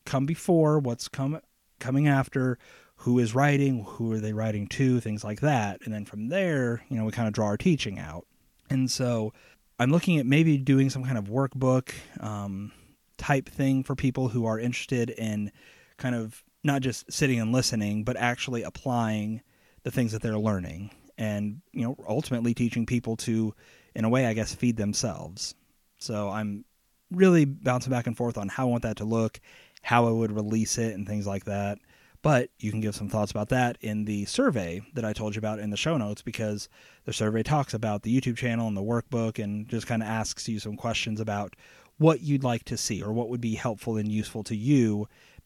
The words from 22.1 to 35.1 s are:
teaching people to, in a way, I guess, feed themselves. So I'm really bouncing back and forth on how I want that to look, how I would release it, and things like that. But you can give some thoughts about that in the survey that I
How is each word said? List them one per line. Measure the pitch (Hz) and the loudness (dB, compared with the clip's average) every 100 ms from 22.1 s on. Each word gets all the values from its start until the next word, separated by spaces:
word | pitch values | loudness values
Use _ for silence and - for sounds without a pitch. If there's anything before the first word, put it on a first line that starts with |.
| 117 - 123 120 117 | -4 -2 0 0 2
teaching | 120 117 110 | 0 0 0
people | 120 113 113 | -2 -2 -4
to, | - 110 110 - - - _ - | 0 0 0 -4 -16 -20 _ -2
in | |
a | 110 | 2
way, | 127 123 | 2 2
I | |
guess, | 110 104 - | 0 -4 -2
feed | 123 113 | 0 0
themselves. | 101 107 117 - 80 98 - - _ _ _ - | -2 -2 -4 -6 -12 -10 -12 -12 _ _ _ -14
So | - 104 101 | -6 -4 -4
I'm | 104 104 101 - _ _ _ - | -4 -4 -6 -12 _ _ _ -4
really | 175 190 170 143 | 6 8 8 6
bouncing | 143 127 123 127 | 2 0 0 0
back | 123 120 | -2 0
and | 113 | -2
forth | 120 107 | -2 -2
on | 98 | -4
how | - 127 | 0 2
I | |
want | 120 | 2
that | 117 107 | 0 -4
to | 107 | 0
look, | 113 110 - - - - _ | 0 0 -4 -18 -20 -20 _
how | - 120 120 | 2 4 6
I | |
would | 113 113 | 4 0
release | 104 104 110 110 - | 0 0 0 0 -2
it, | 113 | -2
and | 98 101 | -4 -4
things | 104 101 | -4 -4
like | 98 - | -4 -4
that. | 101 101 101 _ _ _ _ | -4 -4 -6 _ _ _ _
But | 151 127 127 _ | 2 4 2 _
you | 107 | -4
can | 107 | -2
give | 107 - | -2 -4
some | 101 | -2
thoughts | 110 104 | 0 0
about | 107 107 | -2 0
that | 127 123 - | 2 0 -2
in | 113 107 104 | -4 -4 -2
the | 104 101 | -4 -2
survey | - 269 127 87 90 - | 0 2 2 -2 -6 -8
that | 123 | -6
I | 110 | -4